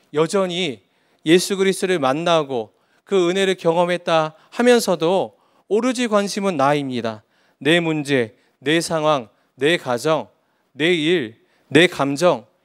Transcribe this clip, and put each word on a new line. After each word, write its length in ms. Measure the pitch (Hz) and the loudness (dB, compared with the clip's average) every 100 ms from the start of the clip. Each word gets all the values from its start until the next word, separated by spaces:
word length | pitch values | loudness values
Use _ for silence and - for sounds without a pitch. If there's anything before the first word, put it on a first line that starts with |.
| _ | _
여전히 680 | 147 160 196 185 175 175 113 _ _ _ _ | -2 0 0 -2 -2 -6 -6 _ _ _ _
예수 320 | 156 180 - 190 | 2 4 2 -2
그리스도를 420 | 190 185 190 175 | 0 0 -2 0
만나고 720 | 131 147 175 165 139 123 107 _ _ _ | 0 0 0 0 0 -6 -8 _ _ _
그 260 | - 196 175 | -4 0 0
은혜를 240 | 190 190 | 0 -2
경험했다 800 | 185 170 170 175 175 175 160 156 - _ | 0 0 0 0 -2 0 0 0 -6 _
하면서도 840 | - 240 240 220 165 165 190 117 _ _ _ - | 0 4 4 2 0 0 0 -2 _ _ _ -4
오로지 380 | 208 247 240 240 | -2 0 -2 0
관심은 500 | 208 202 202 196 156 | 0 0 -2 -2 0
나입니다. 680 | 135 147 135 123 113 107 _ _ _ - | 2 0 -2 -6 -6 -8 _ _ _ -6
내 220 | 135 175 | 0 2
문제, 560 | 165 156 139 135 110 _ _ _ | 2 -2 -2 -2 -2 _ _ _
내 220 | 135 165 | -2 -2
상황, 480 | 165 165 151 143 107 _ _ | -2 -2 0 0 -4 _ _
내 220 | - 143 170 | -4 0 0
가정, 520 | 135 120 147 156 104 _ _ _ _ | -2 -4 0 -2 -4 _ _ _ _
내 220 | 127 160 | -4 -2
일, 420 | 175 151 180 110 110 _ _ - | 0 0 -2 -4 -12 _ _ 0
내 180 | 151 175 | 4 4
감정, 600 | - 139 143 175 123 - _ | 2 -4 0 0 0 -6 _